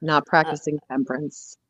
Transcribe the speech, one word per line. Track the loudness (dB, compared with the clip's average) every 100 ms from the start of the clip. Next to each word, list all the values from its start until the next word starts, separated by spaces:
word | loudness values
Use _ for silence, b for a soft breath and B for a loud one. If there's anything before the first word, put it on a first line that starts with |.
not | 0 0 4
practicing | 2 2 -2 -4 -6 -4
temperance. | -4 -2 -4 -8 -12 -20 -20